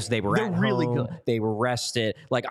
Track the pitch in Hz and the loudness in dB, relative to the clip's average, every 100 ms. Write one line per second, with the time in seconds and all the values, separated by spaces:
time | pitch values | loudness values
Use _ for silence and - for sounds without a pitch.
0 | 110 113 185 - 220 175 214 - - 120 | -2 0 2 2 2 0 2 2 0 0
1 | 113 - - 113 110 107 123 123 - 120 | -2 -4 -2 0 0 0 0 0 -2 -2
2 | 110 - - 123 - | -2 -2 -2 -2 0